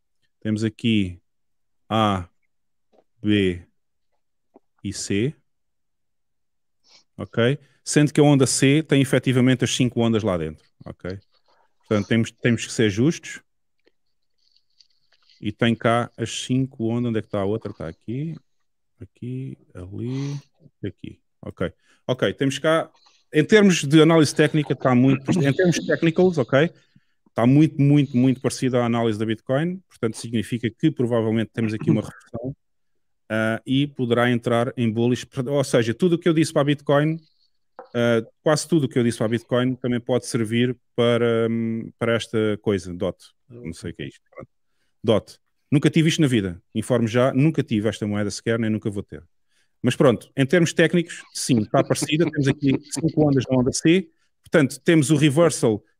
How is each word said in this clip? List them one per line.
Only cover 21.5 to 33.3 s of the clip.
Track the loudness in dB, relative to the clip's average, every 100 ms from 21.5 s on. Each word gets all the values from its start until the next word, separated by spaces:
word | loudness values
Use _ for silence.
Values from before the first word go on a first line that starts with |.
| -8 -8 -8 _ _ -6
Ok, | -2 -2
temos | -2 -4 -2
cá, | 0 0 -2 _ _ _ _
em | 0
termos | 4 6 6 4
de | 4 6
análise | 6 6 4
técnica, | 2 2 0 -2
está | -2 2
muito, | 4 4 2 0
em | 0 2
termos | 2 2 0 -2
technicals, | 0 0 4 2 2
ok? | 2 2 2 -4 _ _ _ _ _
Está | 0 4
muito, | 6 4 2
muito, | 4 4 2 2
muito | 2 0
parecido | -4 -4 -2 0
à |
análise | 0 0 0 -2
da |
Bitcoin. | -4 -6 -4 -2 -2 -8 _
Portanto, | -8 -8 -6
significa | -6 -6 -4 -4 -6
que | -2 -2
provavelmente | 0 -2 -2 0 -2 -4
temos | -4 -4
aqui | -4 -4
uma | -4
reversão, | -6 -14 _ -14 -12 -14 _ _ _ _ _ _ -6